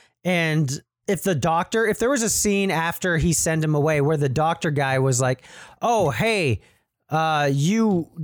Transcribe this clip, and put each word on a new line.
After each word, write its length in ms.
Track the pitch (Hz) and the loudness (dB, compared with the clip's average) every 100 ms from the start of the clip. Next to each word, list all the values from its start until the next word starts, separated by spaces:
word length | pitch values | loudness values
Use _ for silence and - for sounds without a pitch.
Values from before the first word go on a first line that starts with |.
| _ _ | _ _
and 480 | 175 175 165 156 139 143 - _ - | -2 0 0 0 0 -4 -12 _ -4
if 180 | 190 | -2
the 120 | 190 151 | -2 0
doctor, 500 | 165 165 180 220 220 | 0 0 0 -2 0
if 140 | - | 0
there 100 | 226 | 0
was 140 | 277 | 0
a 60 | 220 | 0
scene 420 | - 208 196 196 | 0 0 0 0
after 460 | 160 170 170 185 165 | 0 -2 -2 -2 0
he 160 | 175 | 0
sent 280 | 156 170 160 | 0 0 0
him 140 | 156 147 | 0 2
away 240 | 151 151 | 2 2
where 160 | 139 156 | 2 0
the 140 | 143 | 0
doctor 420 | 123 160 165 170 | 0 -2 -2 -2
guy 280 | 147 135 131 | -2 0 0
was 200 | 135 123 | 0 2
like, 240 | 131 127 - - - - | 0 -2 -8 -20 -20 -4
"Oh, 300 | 220 226 160 | 0 2 2
hey, 500 | 110 220 214 147 104 - _ _ _ _ | 0 0 0 0 -2 -6 _ _ _ _
uh, 400 | 156 160 151 143 | -2 0 0 2
you, 580 | 139 156 226 220 180 156 - | 2 2 2 2 0 -2 -10